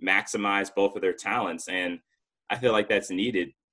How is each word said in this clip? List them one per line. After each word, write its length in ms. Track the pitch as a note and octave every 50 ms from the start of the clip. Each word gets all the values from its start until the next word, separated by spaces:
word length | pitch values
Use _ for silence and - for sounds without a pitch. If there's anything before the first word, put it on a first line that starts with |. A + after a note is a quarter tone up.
| -
maximize 680 | F#2+ F#2+ G2 - - - G#2+ G2+ G2+ G2 G2+ G2 - -
both 220 | G2 G2+ G2 -
of 60 | G2
their 120 | F#2+ F#2 F2
talents. 540 | - - G2+ A2 B2 G#2 F2+ E2 E2+ - -
And 320 | F#2 F#2 F2+ F2 F2 F2 _ _ _ _ _ _ _ _ _ -
I 60 | G#2 B2
feel 160 | B2 A#2+ G#2+
like 160 | G#2+ G2+ -
that's 200 | G#2+ G2+ - -
needed 440 | F2+ F2+ G#2+ B2 G#2 F2+ F2 E2+ - _ _ _